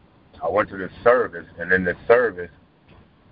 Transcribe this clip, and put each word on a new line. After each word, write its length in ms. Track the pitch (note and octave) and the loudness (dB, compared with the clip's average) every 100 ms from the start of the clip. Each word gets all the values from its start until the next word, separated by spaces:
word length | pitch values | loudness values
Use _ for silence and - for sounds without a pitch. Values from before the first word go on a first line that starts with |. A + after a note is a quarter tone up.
| _ _ _ - | _ _ _ -10
I 60 | E2 | -4
went 200 | F#2+ G2+ | -2 -2
to 60 | G2 | -6
this 140 | F#2 - | -14 -2
service, 420 | A2+ B2 G2+ E2+ E2 - | 2 2 0 -8 -18 -14
and 140 | E2+ | -2
in 120 | F#2 | 0
this 120 | F2+ E2+ - | 0 -6 2
service, 420 | A#2 G#2+ F2+ F2 - _ _ _ - _ _ _ | 4 4 -4 -14 -16 _ _ _ -20 _ _ _